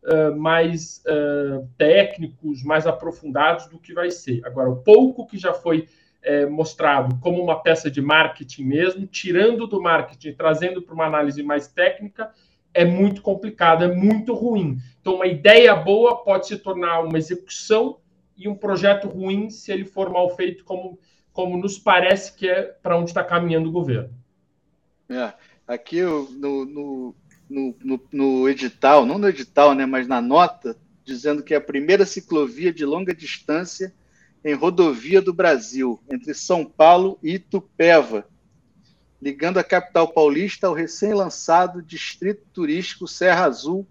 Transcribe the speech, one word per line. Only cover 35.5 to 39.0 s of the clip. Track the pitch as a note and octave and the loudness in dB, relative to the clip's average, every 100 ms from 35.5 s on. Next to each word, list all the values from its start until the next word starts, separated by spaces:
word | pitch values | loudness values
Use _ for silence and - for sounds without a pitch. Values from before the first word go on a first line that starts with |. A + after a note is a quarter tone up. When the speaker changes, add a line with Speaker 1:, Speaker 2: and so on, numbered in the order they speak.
| C#3 A2 B2+ C3 A2+ _ | 2 -2 -6 -4 -6 _
Speaker 2:
entre | C3 D3 | -12 -10
São | C#3+ - F3 | -12 -2 -2
Paulo | D3 _ D#3+ F3 F#3+ F#3+ | -2 _ 8 8 4 -4
e | D#3 | -8
Itupeva, | F#3 _ G3 - _ E3 E3 A#2+ A2 - _ _ _ _ _ _ _ | -8 _ -6 -6 _ 6 6 4 -6 -10 _ _ _ _ _ _ _